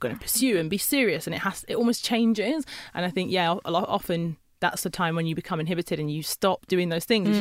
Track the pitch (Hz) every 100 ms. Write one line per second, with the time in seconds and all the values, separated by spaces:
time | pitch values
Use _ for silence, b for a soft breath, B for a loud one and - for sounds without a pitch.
0 | 123 113 - - 262 190 160 190 - 285
1 | 233 156 175 180 196 - - 226 233 240
2 | - 233 226 214 202 320 - B B -
3 | 180 175 185 185 170 175 - 170 202 202
4 | - 170 170 156 _ - 175 175 180 -
5 | 170 165 165 156 - 170 156 175 170 160
6 | 151 151 151 - 196 180 - 185 180 165
7 | - 226 196 208